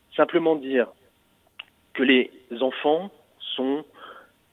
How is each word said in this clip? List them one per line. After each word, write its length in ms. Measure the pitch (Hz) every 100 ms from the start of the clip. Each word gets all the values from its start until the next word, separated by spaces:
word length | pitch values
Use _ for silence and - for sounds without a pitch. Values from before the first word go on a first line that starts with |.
| _ -
Simplement 380 | 151 170 160
dire 320 | 156 131 131 110 - _ _ _ _ _ - - _ _
que 100 | -
les 260 | 127 127 - - - 117
enfants 500 | 131 - 147 160 202 - _ _ - -
sont 280 | 131 143 147 - - - - _ _